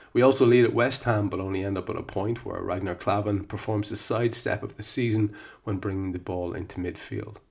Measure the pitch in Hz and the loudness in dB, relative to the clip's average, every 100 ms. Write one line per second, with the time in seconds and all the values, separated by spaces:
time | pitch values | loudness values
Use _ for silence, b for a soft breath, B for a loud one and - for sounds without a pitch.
0 | B 120 127 135 120 123 117 120 123 127 | B 4 6 8 8 8 6 4 2 0
1 | 123 107 101 87 95 95 98 98 - 87 | 0 2 0 -2 -2 -2 -2 -2 -4 -6
2 | 85 95 101 117 98 90 90 90 92 90 | -6 -4 -2 -4 -6 -6 -4 -4 -4 -4
3 | - 101 104 101 - 107 - 107 101 98 | 0 0 0 -2 -4 -8 -4 -2 -2 -2
4 | - 113 117 - - - - - - - | -2 0 0 0 -2 -2 -6 -6 -4 -2
5 | 117 107 104 B B B - 98 101 95 | 0 2 0 B B B -6 -4 -4 -4
6 | 95 90 90 90 87 90 90 - 87 87 | -4 -6 -4 -4 -4 -6 -8 -6 -6 -8
7 | - 104 104 107 - | -8 -8 -8 -14 -20